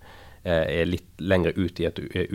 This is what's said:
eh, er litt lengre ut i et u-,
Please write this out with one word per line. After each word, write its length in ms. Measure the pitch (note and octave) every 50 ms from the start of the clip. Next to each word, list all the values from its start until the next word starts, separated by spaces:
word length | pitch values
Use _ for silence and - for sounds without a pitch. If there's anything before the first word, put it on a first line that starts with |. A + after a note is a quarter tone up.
| - - - - - - - - -
eh, 360 | F#2 E2+ D#2+ D#2 D2 D2 E2+
er 40 | E2
litt 220 | F2 F2+ E2+ - - - -
lengre 380 | D#2+ F#2 G2 F#2 E2+ D#2+ D#2
ut 240 | - F#2 E2+ - -
i 40 | E2+
et 120 | E2 - -
u-, 100 | D#2 - - F#2 E2+ -